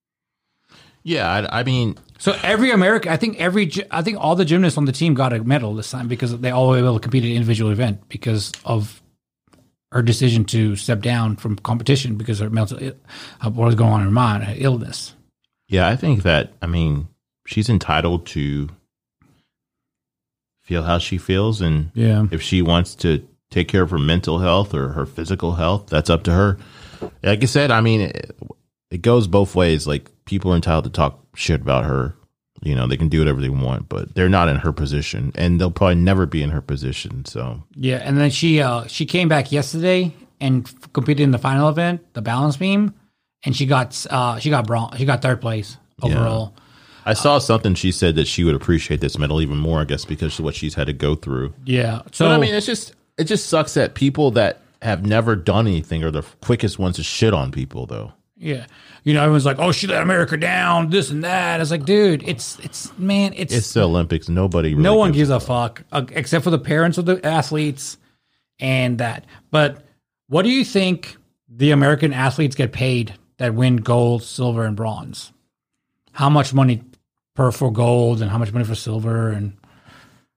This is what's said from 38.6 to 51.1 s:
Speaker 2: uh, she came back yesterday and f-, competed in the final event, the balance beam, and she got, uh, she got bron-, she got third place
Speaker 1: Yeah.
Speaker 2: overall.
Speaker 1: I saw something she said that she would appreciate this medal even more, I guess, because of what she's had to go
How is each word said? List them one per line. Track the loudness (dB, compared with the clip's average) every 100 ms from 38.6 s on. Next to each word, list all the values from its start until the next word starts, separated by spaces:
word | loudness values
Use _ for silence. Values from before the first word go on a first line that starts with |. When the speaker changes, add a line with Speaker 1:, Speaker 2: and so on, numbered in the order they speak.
Speaker 2:
uh, | 2 -2 -6
she | -8
came | -4 0 2
back | 2 0
yesterday | -2 -4 -2 0 2 0 -6 -20 -6
and | 0 0 -2
f-, | -18 -6
competed | -4 0 2
in | 2
the | 2
final | 0 2 2
event, | 2 -2 -4 _
the | -8
balance | -4 0 0 0
beam, | 0 0 0 -4 _ _ _ _
and | -4
she | -2 2
got, | 0 0 -8 -6
uh, | -2 -2 -2
she | 0
got | 0 0
bron-, | -2 -4 -2
she |
got | -2 0
third | 0 -2
place | -2 -4 -8 -16 _ -4
Speaker 1:
Yeah. | 0
Speaker 2:
overall. | 2 0 -2 -6 -12 _ _ -20 -8
Speaker 1:
I | -2
saw | 2 4 2
something | 4 2 4
she | 2 0
said | 2 2
that | 2 0
she | 2
would | 2
appreciate | 2 2 0 0 -2
this | -2 -2
medal | -2 0
even | 0 -2
more, | 0 0
I |
guess, | -2 -4 -6
because | -6 -6 -4
of | -6
what |
she's | -6 -8
had | -4 -4
to |
go | -2 -2